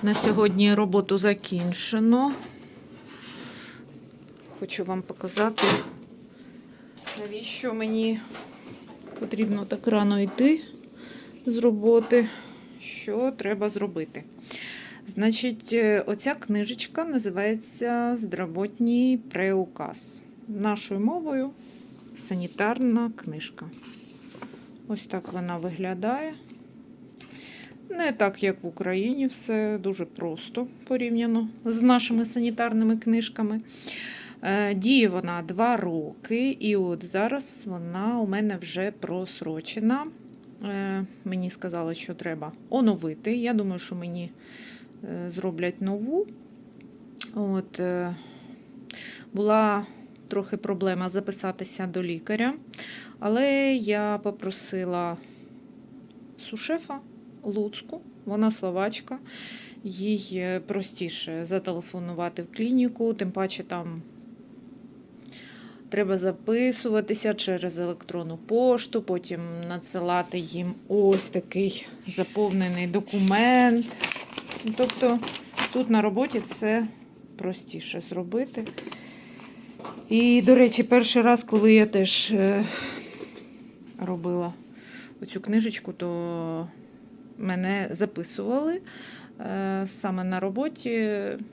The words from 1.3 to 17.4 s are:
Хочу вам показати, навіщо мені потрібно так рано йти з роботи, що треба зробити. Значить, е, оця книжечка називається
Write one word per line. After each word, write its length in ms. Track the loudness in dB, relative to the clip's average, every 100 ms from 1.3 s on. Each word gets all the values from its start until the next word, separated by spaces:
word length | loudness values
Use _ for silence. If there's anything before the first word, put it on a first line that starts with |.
| 2 0 -2 -2 0 0 4 6 6 4 -2 -10 -16 -18 -20 -20 -20 -20 -16 -14 -12 -12 -12 -14 -16 -18 -20 -20 -20 -20 -20 -20 -12
Хочу 240 | -4 -2
вам 180 | 0 -2
показати, 640 | -4 -8 -2 2 2 4 4 4 0 -14 -18 -20 -20 -20 -20 -20 -20 -20 -20 -10 -6 -6
навіщо 520 | -8 -6 -4 -2 -4
мені 460 | -2 0 2 2 0 -6 -14 -14 -16 -14 -16 -16 -18 -16 -10
потрібно 460 | -8 -2 0 0 -2
так 220 | -2 2
рано 340 | 4 4 4
йти 400 | 0 4 4 4 0 -16 -20 -18 -16 -16 -16 -8 -4
з 120 | 2
роботи, 720 | 4 4 6 6 6 4 4 -4 -16 -18 -20 -16
що 540 | -12 -10 -4 0 0 -2
треба 320 | -4 0 0
зробити. 540 | 0 -4 -4 -8 -10 -16 -20 -10 -8 -8 -10 -12 -14 -8
Значить, 640 | 2 4 4 0 -4 0
е, 260 | 4 6 4
оця 360 | 2 0 0 -2
книжечка 680 | -2 -2 0 -4 -6 -4 -2
називається 1120 | 0 0 0